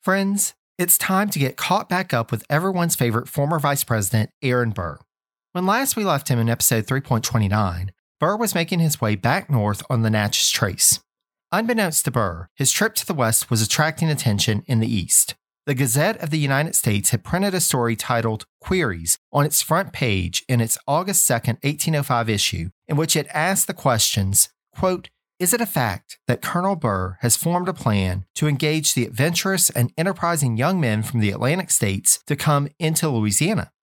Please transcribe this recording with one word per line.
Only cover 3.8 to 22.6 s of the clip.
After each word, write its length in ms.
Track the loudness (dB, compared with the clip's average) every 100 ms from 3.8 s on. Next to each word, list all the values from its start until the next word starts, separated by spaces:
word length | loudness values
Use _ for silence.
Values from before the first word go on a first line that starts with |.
President, 460 | 0 -2 0 0 -2 _
Aaron 280 | 0 0 0
Burr. 300 | -2 -6 -10 _ _ _ _ _
When 140 | -4 0
last 320 | 0 0 -2
we 80 | 0
left 240 | 0 0
him 100 | 0
in 80 | 2
episode 400 | 0 2 0 0
three 140 | -4
point 240 | 0 -2 0
twenty-nine, 680 | 0 2 2 0 -2 -8 -10 _ _
Burr 200 | -2 0
was 180 | -2 -2
making 240 | -2 0
his 220 | 0 0
way 140 | -2 0
back 340 | 0 0 0
north 340 | 0 0 -2 -2
on 140 | 0
the 60 | 2
Natchez 400 | 2 2 0 0
Trace. 520 | 0 -2 2 2 0 _ _ _ _ _
Unbeknownst 540 | -2 0 0 2 0 0
to 60 |
Burr, 360 | 0 0 -2 -10 -2
his 160 | 0
trip 240 | 2 0 0
to 100 | -4
the 80 |
West 360 | 0 2 2 0
was 120 | 0
attracting 480 | 0 2 0 2 0
attention 540 | 0 0 2 2 0 0
in 140 | 0
the 140 | 2
East. 420 | -2 0 0 0 -4 _ _ -6
The 100 | 0
Gazette 460 | 0 2 0 0
of 80 | -4
the 100 | -2
United 360 | 2 0 0 0
States 340 | 0 0 0
had 160 | -2 -2
printed 280 | -2 0
a 60 | 0
story 380 | 0 0 0 -2
titled 480 | 0 0 0 -4 -10 _
Queries 560 | -4 0 0 -2 -4 -4 _
on 120 | 0 2
its 160 | 0
front 300 | 0 0 0
page 540 | -2 0 0 -2 -4 -2
in 140 | 0
its 160 | 0 -2 -2
August 380 | -2 0 0 2
second, 320 | 2 0 -2
eighteen 320 | -2 -2 0 0
oh 80 |
five 260 | 0 0 2
issue, 400 | 0 0 -2